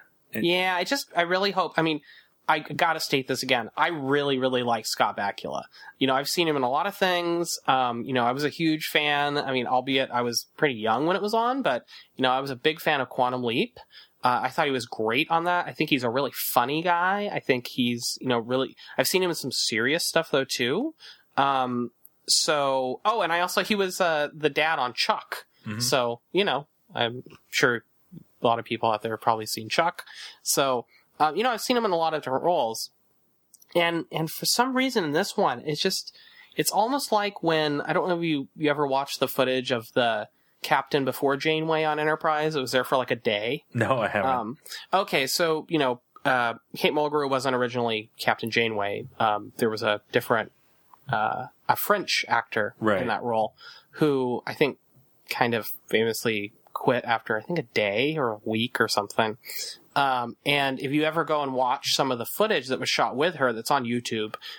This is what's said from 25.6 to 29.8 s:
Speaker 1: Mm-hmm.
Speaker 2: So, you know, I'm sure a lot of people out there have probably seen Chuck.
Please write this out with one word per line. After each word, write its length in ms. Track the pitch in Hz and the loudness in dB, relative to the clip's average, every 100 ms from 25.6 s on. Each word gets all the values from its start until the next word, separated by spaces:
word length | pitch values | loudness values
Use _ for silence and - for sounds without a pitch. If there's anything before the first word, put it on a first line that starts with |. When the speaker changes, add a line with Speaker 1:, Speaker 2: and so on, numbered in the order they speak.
| - | -10
Speaker 1:
Mm-hmm. 140 | 107 | -4
Speaker 2:
So, 420 | 120 139 120 117 _ | 2 2 2 -4 _
you 120 | 175 | 0
know, 240 | 196 135 151 _ _ | 2 0 -6 _ _
I'm 300 | 170 120 123 - - - | -2 -2 -2 -12 -20 -6
sure 360 | - 131 117 - _ _ 175 - - | 2 2 2 -6 _ _ -20 -20 -2
a 40 | 120 | 0
lot 120 | 117 | 0
of 60 | 113 | -2
people 260 | 113 113 | -2 0
out 100 | 107 | 0
there 120 | 113 | -2
have 80 | 110 | -2
probably 240 | - 110 110 | 0 0 -2
seen 240 | - 107 | -6 -2
Chuck. 340 | - | 2